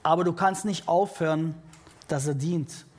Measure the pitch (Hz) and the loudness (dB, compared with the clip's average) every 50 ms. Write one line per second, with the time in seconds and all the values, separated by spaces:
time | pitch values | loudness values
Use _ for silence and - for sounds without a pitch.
0 | _ 160 165 175 175 175 170 170 190 190 190 190 - 214 190 - - - 170 180 | _ 4 4 4 4 0 0 2 2 0 2 0 -4 -4 -4 -4 -2 2 2 2
1 | 202 196 - - 170 156 160 156 160 160 156 165 - - - - - - - - | 2 0 -2 -2 0 0 0 0 -2 -4 -6 -8 -16 -20 -20 -20 -20 -20 -20 -20
2 | - - 156 139 135 151 143 135 139 165 175 165 139 - - - - - _ | -8 -4 -4 -2 -2 -2 -2 -2 -2 -2 -2 -2 -4 -6 -10 -20 -20 -20 _